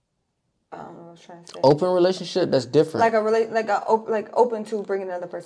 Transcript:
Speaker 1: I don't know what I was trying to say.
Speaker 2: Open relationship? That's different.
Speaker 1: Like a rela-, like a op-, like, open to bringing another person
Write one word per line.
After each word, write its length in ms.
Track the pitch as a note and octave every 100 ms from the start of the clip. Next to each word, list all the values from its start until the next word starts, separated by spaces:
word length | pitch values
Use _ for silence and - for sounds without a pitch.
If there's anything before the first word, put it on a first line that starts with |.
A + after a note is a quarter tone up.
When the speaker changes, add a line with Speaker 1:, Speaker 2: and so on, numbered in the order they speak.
| _ _ _ _ _ _ _
Speaker 1:
I 60 | E3+
don't 160 | D3+
know 80 | E3+
what 60 | E3+
I 40 |
was 100 | E3+
trying 220 | - E3+
to 100 | E3+
say. 60 | -
Speaker 2:
Open 260 | C#3 D3+ F#3
relationship? 600 | F3+ F3+ F#3 E3+ F#3 E3
That's 140 | C3+ A#2+
different. 340 | C#3+ D#3 -
Speaker 1:
Like 120 | A3+
a 40 | A3
rela-, 340 | G#3+ A3+ A3+
like 180 | A3 G#3+
a 140 | G3+ -
op-, 240 | A3 A3
like, 200 | A3 G#3
open 300 | - A#3+ A3 G#3+
to 160 | G#3+
bringing 240 | G3 G3 F#3
another 200 | F3+ F3
person 160 | F3